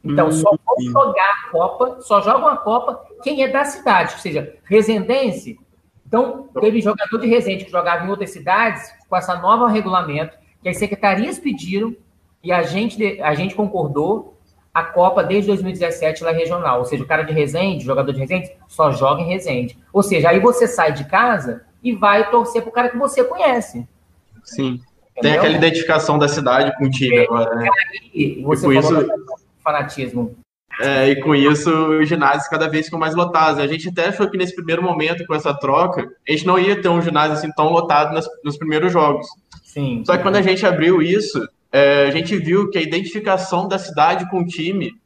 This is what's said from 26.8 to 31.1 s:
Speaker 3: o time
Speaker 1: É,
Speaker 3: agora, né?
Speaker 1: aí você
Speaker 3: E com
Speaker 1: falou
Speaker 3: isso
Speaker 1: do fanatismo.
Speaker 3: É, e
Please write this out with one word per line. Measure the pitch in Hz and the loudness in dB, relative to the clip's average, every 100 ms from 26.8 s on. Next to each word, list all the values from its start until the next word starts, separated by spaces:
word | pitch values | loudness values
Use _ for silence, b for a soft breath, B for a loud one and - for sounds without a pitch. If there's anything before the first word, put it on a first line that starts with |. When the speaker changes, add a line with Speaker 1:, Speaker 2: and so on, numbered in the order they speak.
Speaker 3:
o | 139 | -2
time | 131 131 120 | 0 2 4
Speaker 1:
É, | |
Speaker 3:
agora, | 120 117 113 113 | 4 2 0 0
né? | 117 - - | 0 0 -2
Speaker 1:
aí | - _ - 143 - | -8 _ -4 -4 -2
você | 135 160 - | -2 0 4
Speaker 3:
E | 135 | 4
com | |
Speaker 1:
falou | 156 160 | 4 2
Speaker 3:
isso | 139 - | 0 -4
Speaker 1:
do | - - _ _ | -8 -18 _ _
fanatismo. | 156 147 143 - 123 120 117 - _ _ _ - | -4 -4 -4 -8 -8 -6 -6 -8 _ _ _ -4
Speaker 3:
É, | 131 135 | 0 4
e | 135 | 4